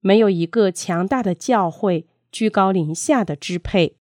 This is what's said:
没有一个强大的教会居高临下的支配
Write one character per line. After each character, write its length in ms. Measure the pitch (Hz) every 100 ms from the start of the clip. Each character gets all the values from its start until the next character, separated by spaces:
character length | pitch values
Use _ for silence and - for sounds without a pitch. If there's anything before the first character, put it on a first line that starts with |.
没 180 | 190 208
有 120 | 214
一 160 | 180 165
个 240 | 226 202
强 360 | 175 - 170 190
大 160 | 262
的 120 | 196
教 360 | 170 - 233 180
会 360 | 160 208 170 - _ _
居 180 | - 220
高 220 | 208 190
临 240 | 190 156
下 300 | 160 - 285
的 100 | 196
支 240 | 147 - 180
配 380 | - 202 165 _